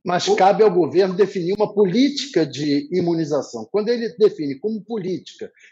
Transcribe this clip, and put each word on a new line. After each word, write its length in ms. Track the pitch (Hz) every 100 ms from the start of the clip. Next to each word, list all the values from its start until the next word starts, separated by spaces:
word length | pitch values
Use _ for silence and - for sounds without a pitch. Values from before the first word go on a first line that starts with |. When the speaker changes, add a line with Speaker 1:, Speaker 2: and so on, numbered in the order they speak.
Speaker 1:
Mas 240 | 180 175 180
Speaker 2:
Ou 80 |
Speaker 1:
cabe 280 | 208 190 196
ao 80 | 214
governo 420 | 175 143 160 190
definir 420 | 180 196 196 170 202
uma 120 | 208
política 760 | 202 196 220 285 285 - 170 151
de 420 | 131 147 143 143
imunização. 800 | 180 170 165 147 143 131 117 107
Quando 200 | 202 208
ele 260 | 240 226 233
define 420 | 208 - 143 135
como 240 | 214 220
política 680 | - 226 175 170 - - 104 _ _